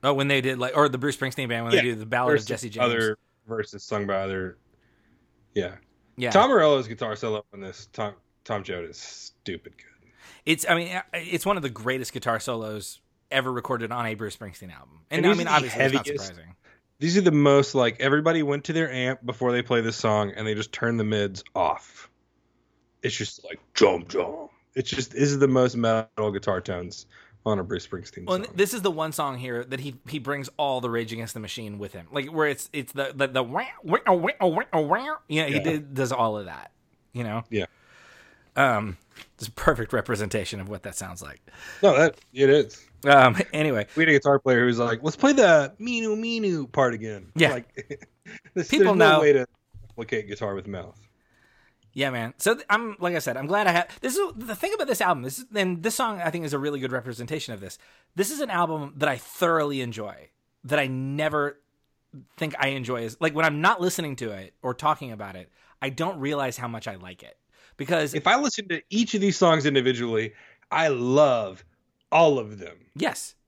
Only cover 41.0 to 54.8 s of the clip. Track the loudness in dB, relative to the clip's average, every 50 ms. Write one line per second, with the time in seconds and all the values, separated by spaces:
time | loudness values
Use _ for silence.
41 | -12 -12 -12 -14 -16 -16 -18 -20 _ -20 -20 -20 -18 -18 -8 4 6 6 8 8
42 | 6 4 4 -2 _ _ _ 4 6 6 8 6 6 2 -4 -20 -20 _ _ -4
43 | 6 8 10 10 10 8 6 4 -2 -2 -2 -2 0 0 0 0 -2 -4 0 2
44 | 4 6 6 4 6 4 2 4 _ 4 4 4 6 4 4 2 0 0 -2 -2
45 | -4 -6 -4 2 4 4 6 8 8 8 8 8 6 2 -6 _ -8 -6 -4 -2
46 | -2 -2 -2 -2 -2 -4 -4 -2 0 0 0 -2 -4 -4 0 2 2 2 0 -2
47 | -8 -10 -10 -12 -14 -12 0 2 2 2 2 0 -6 _ _ -18 -14 _ -14 -14
48 | -14 _ _ _ _ -20 -20 -20 _ -10 _ -6 -2 0 4 4 6 6 6 6
49 | 6 8 8 6 6 6 6 6 4 0 _ _ _ _ _ -20 -20 -20 -12 -12
50 | -8 -6 -4 -6 -4 -6 -8 -6 -6 -6 -6 -6 -8 -8 -10 -10 -10 -12 -18 -20
51 | _ _ _ _ _ _ _ _ _ _ _ _ _ _ _ _ _ _ _ -4
52 | -2 -2 -2 -4 -6 -6 -8 _ 0 0 0 0 0 _ 0 0 0 -4 -10 -6
53 | -4 -4 -2 -2 -4 -4 -6 -6 -4 -2 0 2 2 4 2 2 0 -2 -8 -8
54 | -6 -4 -2 -2 -2 -4 -4 -12 -12 -12 -10 -6 -6 -4 -4 -4